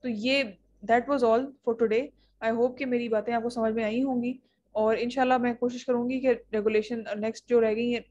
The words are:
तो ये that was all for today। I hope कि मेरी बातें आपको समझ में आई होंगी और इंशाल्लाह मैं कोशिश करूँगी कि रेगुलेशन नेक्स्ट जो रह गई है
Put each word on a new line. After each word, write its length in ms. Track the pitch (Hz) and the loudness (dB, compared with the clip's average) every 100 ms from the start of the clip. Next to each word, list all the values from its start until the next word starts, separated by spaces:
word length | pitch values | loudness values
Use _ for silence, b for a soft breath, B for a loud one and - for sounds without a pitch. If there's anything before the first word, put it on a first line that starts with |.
तो 60 | 254 | -6
ये 480 | 220 233 269 254 185 _ _ 202 | -4 0 0 0 -8 _ _ 2
that 220 | 233 247 | 2 2
was 160 | 285 | 2
all 220 | 240 226 269 - - | 4 4 2 -6 -4
for 80 | 233 | 0
today। 220 | 220 220 285 _ _ _ | 2 2 -2 _ _ _
I 100 | 226 | -2
hope 260 | 226 247 247 | 0 0 0
कि 80 | 269 | -2
मेरी 240 | 240 240 | -2 0
बातें 240 | 220 214 | -2 0
आपको 160 | 233 226 | -2 -2
समझ 240 | 240 220 | -2 -2
में 100 | 220 | 0
आई 180 | 220 226 | -2 0
होंगी 380 | 269 247 240 262 _ _ _ 208 | 0 0 -2 -6 _ _ _ -2
और 220 | 214 226 | 0 0
इंशाल्लाह 400 | 240 254 254 254 | -2 0 2 2
मैं 180 | 240 233 | 2 0
कोशिश 280 | 247 247 | -4 -4
करूँगी 360 | - 240 240 262 | -2 -2 0 0
कि 120 | 262 | 0
रेगुलेशन 760 | 233 - 214 208 214 214 233 214 208 | 0 0 -2 2 0 0 -6 -6 -4
नेक्स्ट 280 | 214 226 _ | -4 -6 _
जो 100 | 240 | 2
रह 140 | 226 | 4
गई 180 | 214 240 | 0 -2
है 140 | 240 - | -4 -6